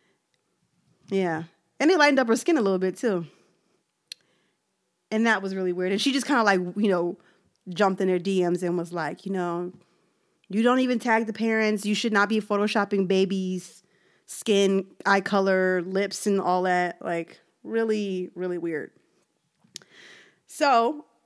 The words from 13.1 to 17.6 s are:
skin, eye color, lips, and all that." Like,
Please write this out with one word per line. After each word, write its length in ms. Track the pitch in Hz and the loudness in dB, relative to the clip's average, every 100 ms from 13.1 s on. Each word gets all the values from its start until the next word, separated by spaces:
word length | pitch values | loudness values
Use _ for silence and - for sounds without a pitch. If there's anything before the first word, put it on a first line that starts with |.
| 190 190 190 185 185 - - _ _ _ _ - | 2 2 -2 -4 -6 -8 -20 _ _ _ _ -16
skin, 600 | - - 202 196 190 190 - | -8 0 2 4 2 -2 -4
eye 160 | - 196 | 2 2
color, 600 | 196 202 190 185 185 185 | 2 0 2 2 2 0
lips, 440 | 175 190 202 - 214 | -2 -4 -4 -4 0
and 140 | 196 | 0
all 220 | 180 180 | 2 0
that." 340 | 185 180 180 - | 2 0 -2 -6
Like, 380 | 185 170 165 - _ _ | -6 -6 -8 -16 _ _